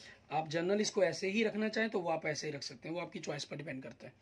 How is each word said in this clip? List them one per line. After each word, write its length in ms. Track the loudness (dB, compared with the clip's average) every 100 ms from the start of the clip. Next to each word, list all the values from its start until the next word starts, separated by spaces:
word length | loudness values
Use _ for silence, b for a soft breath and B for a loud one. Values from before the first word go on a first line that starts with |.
| B B -4
आप 160 | -2 0
जनरल 320 | 2 4 4
इसको 220 | 4 4
ऐसे 260 | 4 4 0
ही 140 | 4
रखना 260 | 4 2 0
चाहें 200 | 2 0
तो 100 | 0
वो 100 | 0
आप 160 | 0 0
ऐसे 220 | -2 -2
ही 60 |
रख 100 | -4
सकते 260 | -8 -8 -6
हैं, 60 | -4
वो 60 |
आपकी 180 | -4 -6
चॉइस 260 | -6 -6 -6
पर 120 | -8
डिपेंड 240 | -8 -8
करता 240 | -10 -14 -16
है, 60 | -18